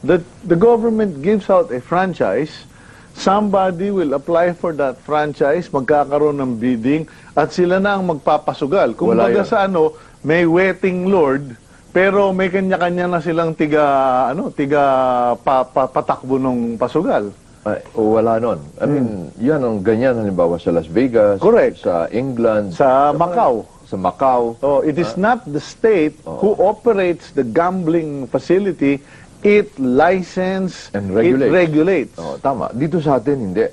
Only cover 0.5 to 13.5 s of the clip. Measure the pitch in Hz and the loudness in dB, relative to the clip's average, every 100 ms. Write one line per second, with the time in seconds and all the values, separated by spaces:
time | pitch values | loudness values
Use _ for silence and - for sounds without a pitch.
0.5 | 170 233 233 233 220 208 143 165 214 - | 2 4 4 2 0 -2 -2 -2 0 2
1.5 | 185 170 123 - 170 185 147 117 113 151 | 2 2 -6 -2 -2 -2 -2 -2 0 -4
2.5 | - - - - - - - 202 202 214 | -10 -20 -20 -20 -20 -20 -4 0 2 2
3.5 | 190 190 170 202 190 156 139 - 165 175 | 0 0 -2 -4 -2 -2 -2 0 0 0
4.5 | 170 180 147 139 120 - 151 151 135 139 | -2 -6 -2 -4 -4 -4 -2 -2 0 0
5.5 | 165 165 139 123 147 135 143 151 143 131 | 0 -2 -4 2 2 2 2 0 0 -4
6.5 | 117 123 120 120 151 156 - - 147 151 | -2 -2 0 0 -2 -4 -16 -6 -2 -2
7.5 | - 175 190 202 196 180 151 - 151 - | 0 0 2 0 0 -2 -2 0 0 -2
8.5 | 123 135 190 139 110 175 - - - 180 | -4 -2 0 0 0 0 2 2 2 0
9.5 | 220 196 180 156 - - - 139 165 170 | 0 0 2 0 -2 -20 -10 0 2 4
10.5 | 170 190 185 196 180 180 196 143 135 143 | 2 2 0 -2 -2 0 2 2 0 -6
11.5 | 113 - - - 175 190 202 196 185 190 | -16 -20 -20 -4 0 2 2 0 0 -2
12.5 | 190 190 180 175 175 180 175 165 160 165 | -2 -2 0 0 -2 -2 -2 -2 -2 -2